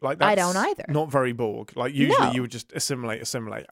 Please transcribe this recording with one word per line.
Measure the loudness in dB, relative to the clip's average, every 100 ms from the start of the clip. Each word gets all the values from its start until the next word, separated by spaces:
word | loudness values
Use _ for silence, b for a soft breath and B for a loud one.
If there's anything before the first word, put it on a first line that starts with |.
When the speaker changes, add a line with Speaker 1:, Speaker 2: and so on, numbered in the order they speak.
Speaker 1:
Like, | -4 2
Speaker 2:
I | 4 4
Speaker 1:
that's | 2
Speaker 2:
don't | 2
either. | 0 -2 -2
Speaker 1:
not | -2 2
very | 2 2
Borg. | 0 -4 -4 -8
Like, | -6 -4
usually | 2 4 4 4
Speaker 2:
No. |
Speaker 1:
you | 0
would | -4
just | -8 -10
assimilate, | -6 -4 -4 -4 -6
assimilate. | -6 -6 -6 -8 -4